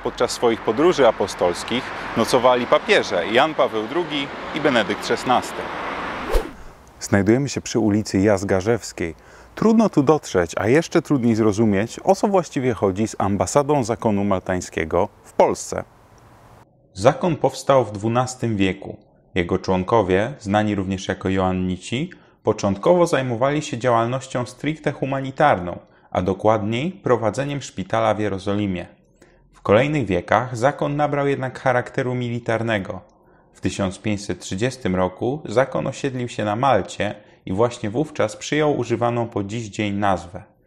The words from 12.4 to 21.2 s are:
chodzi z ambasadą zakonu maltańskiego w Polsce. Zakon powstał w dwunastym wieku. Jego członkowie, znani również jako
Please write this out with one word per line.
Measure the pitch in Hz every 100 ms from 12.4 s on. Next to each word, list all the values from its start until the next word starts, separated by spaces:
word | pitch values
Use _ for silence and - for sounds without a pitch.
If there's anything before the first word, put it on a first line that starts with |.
| 160 147 127 110
chodzi | 101 92 110
z | -
ambasadą | 98 101 92 143 139 147 110
zakonu | 110 117 101 101
maltańskiego | 95 - 92 85 - 82 87 104 -
w | -
Polsce. | - 165 92 - 90 - _ _ - - - - - - _ _
Zakon | - 196 - 175 156
powstał | 131 - - 135 107
w |
dwunastym | 104 110 117 123 - 117 104
wieku. | 95 92 - - _ _ _ 92
Jego | 85 92
członkowie, | - 92 90 117 90 92 117 147
znani | 101 104 107 101
również | 92 95 -
jako | 95